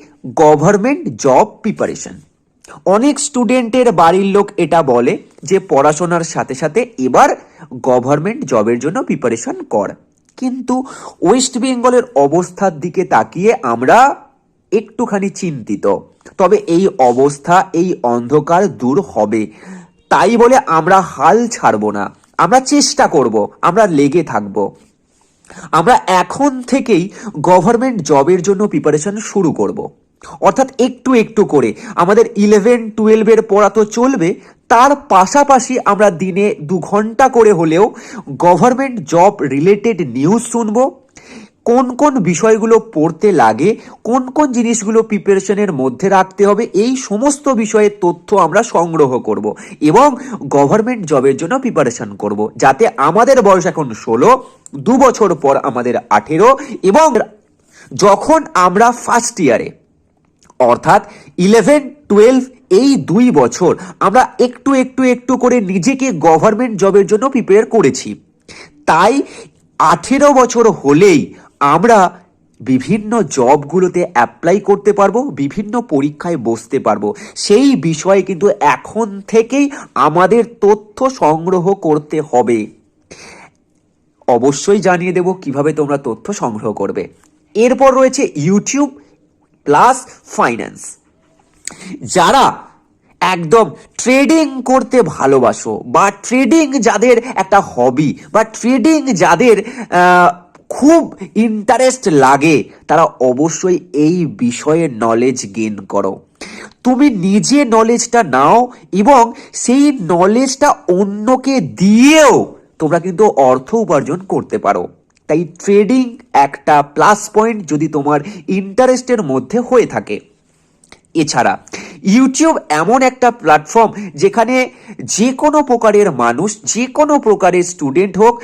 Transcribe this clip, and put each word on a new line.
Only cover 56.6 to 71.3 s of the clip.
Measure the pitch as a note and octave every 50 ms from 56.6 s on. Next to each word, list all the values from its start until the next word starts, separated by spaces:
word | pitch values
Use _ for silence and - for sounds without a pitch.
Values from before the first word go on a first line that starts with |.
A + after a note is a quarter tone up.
| - - A3 - -
এবং | F#3+ G3 D4 D#4+ D#4 B3+ G#3+ - - - _ _ _ _ _ _ _ _ _ - _ -
যখন | B2 F3 G3+ G3 G3+ - - D#4 D#4+ D4 - -
আমরা | F#3 F3+ F3+ F3+ G3+ A#3 A#3+
ফার্স্ট | A#3+ - - - A3+ A#3+ A#3 - - -
ইয়ারে | F3+ C3 A2+ G2+ - - - _ _ _ _ _ _ _ _ _ _ _ _ _ _ _ _ -
অর্থাৎ | B2+ A#2 A#2+ A2+ - D#3 F3 G#3+ G#3 - - - - - - -
ইলেভেন, | F3 G3 G#3+ A#3 F#3+ G#3+ D4 D4+ C4+ B3+ - - _ -
টুয়েলভ | G#3 G3+ G#3 A#3+ C4 B3+ B3+ - - _ _ -
এই | F3+ G3 C4 C#4 C#4
দুই | G#3 C#3 - E3 G#3+ B3 B3
বছর | F#3+ D3 B2+ A#2 - - F#3 D#3+ B2 - - - - -
আমরা | - F#3+ F#3+ B3 B3 - - -
একটু, | A#3+ B3 B3 - - C#4 C#4
একটু, | C4 B3+ C4 - - C4
একটু | B3+ B3 B3 - - C4 B3+
করে | B3 B3 A#3+ B3
নিজেকে | G3+ F3 F#3+ F#3+ D#3+ B3+ C4+ C4+ C4 C4 G#3 D#3+
গভর্নমেন্ট | C#3 E3 D#3+ D#3+ - A3 G#3+ G#3 B3+ B3 G#3+ F3
জবের | G3 G3 F#3+ G3+ G3 E3
জন্য | G#3 G#3+ A#3+ C#4
প্রিপেয়ার | C4+ B3+ F3 - F#3+ G#3 A3
করেছি, | - - A3+ F3 C3+ - - - A2 G#2 - _ _ _ _ _ - - - - - _ _ _
তাই | - E3+ D#3+ F3+ G#3 C4 C#4 C#4+ - - - - - _ _ _ _ _ -
আঠেরো | D#3 D#3 E3+ E3 - - B3+ C4+ C#4+ D4 C#4+
বছর | C4 B3 A#3+ - A#3 A#3 A3
হলেই | F3+ - - C#3 C#3+ D3+ G3 G3+ F3 C3+ G2 -